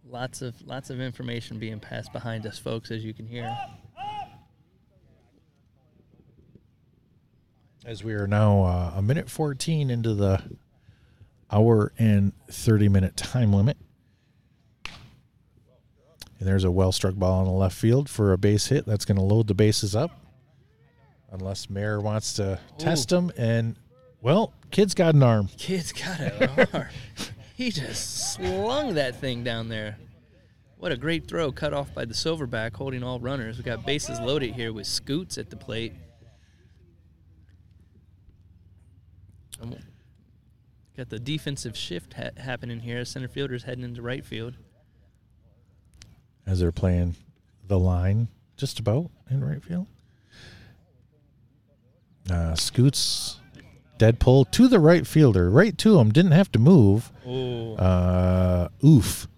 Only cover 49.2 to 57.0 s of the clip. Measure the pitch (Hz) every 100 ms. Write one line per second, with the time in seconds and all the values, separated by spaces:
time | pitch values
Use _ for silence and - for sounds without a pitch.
49.2 | _ 135 131 151 - 175 190 _ _ _
50.2 | _ - - - - _ _ _ _ _
51.2 | _ _ _ _ _ _ _ _ _ _
52.2 | - 87 82 82 - - 131 - - -
53.2 | - - - - - - _ - 110 117
54.2 | - 131 135 - 254 233 151 170 - 156
55.2 | 143 95 87 113 220 - 220 196 107 113
56.2 | 185 156 196 - 120 185 101 101